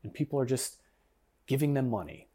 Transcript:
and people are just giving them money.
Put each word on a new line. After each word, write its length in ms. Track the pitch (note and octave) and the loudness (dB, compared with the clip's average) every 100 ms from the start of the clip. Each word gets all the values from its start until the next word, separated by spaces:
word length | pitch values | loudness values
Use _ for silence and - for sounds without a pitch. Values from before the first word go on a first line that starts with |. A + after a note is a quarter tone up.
and 100 | A2 | -14
people 260 | - D3+ C#3+ | -6 -2 0
are 60 | B2+ | 0
just 320 | C3 - - _ _ _ _ _ _ - | 0 -2 -10 _ _ _ _ _ _ -2
giving 260 | C3+ D3 | 2 2
them 160 | C#3 C3 | 2 2
money. 380 | A2 D#2+ C#2 - | -2 -4 -14 -20